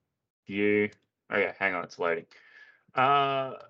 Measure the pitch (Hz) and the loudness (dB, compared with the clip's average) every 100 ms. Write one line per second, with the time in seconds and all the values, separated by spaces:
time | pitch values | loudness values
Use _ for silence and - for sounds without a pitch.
0 | _ _ _ _ - 101 104 104 104 - | _ _ _ _ -8 0 2 2 0 -4
1 | _ _ - 104 90 - 98 90 - - | _ _ -4 -2 -2 -2 -2 -2 -6 -4
2 | 85 82 - - _ - - _ _ - | -2 -2 -6 -20 _ -20 -20 _ _ 0
3 | 131 143 139 135 131 98 | 2 4 2 -2 -4 -10